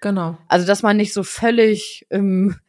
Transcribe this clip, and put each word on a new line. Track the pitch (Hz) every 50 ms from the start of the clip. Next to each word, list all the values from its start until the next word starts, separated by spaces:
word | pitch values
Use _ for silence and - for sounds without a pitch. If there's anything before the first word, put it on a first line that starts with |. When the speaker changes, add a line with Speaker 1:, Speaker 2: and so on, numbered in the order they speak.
| -
Speaker 1:
Genau. | 202 202 190 170 165 170 - _ -
Speaker 2:
Also, | 151 175 180
dass | 185 202 202 226
man | 208 208 208
nicht | 208 208 -
so | 202 185
völlig | - - - 226 233 233 233 220 220 208 202 - - - - _ -
im, | - 196 202 196 190 185 190 202 175 - _